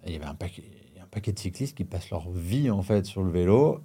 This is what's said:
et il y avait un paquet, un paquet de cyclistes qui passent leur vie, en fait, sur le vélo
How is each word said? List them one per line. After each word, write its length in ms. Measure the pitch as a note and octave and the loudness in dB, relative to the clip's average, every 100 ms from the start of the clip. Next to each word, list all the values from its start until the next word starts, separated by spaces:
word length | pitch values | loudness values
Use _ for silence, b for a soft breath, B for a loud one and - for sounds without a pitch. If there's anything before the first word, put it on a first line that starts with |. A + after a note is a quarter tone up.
et 60 | - | -10
il 40 | |
y 20 | D#2+ | -8
avait 100 | D2 | -10
un 100 | D#2 | -10
paquet, 280 | F#2 - - - - - | -10 -12 -20 -20 -20 -20
un 60 | F#2 | -14
paquet 260 | G#2+ G2 | -8 -6
de 60 | G2 | -6
cyclistes 360 | F#2 - C3+ - | -6 -6 -8 -8
qui 100 | F2 | -8
passent 240 | F2+ - | -8 -8
leur 180 | E2+ E2+ | -8 -6
vie, 380 | F2+ E2+ B2+ C#3 | -6 -2 0 2
en 140 | G2+ | 0
fait, 220 | F#2+ G#2 G2 | 2 0 0
sur 180 | G2 | -2
le 80 | F#2 | 0
vélo 500 | E2+ F2+ A2+ D#3 - | 2 6 8 6 2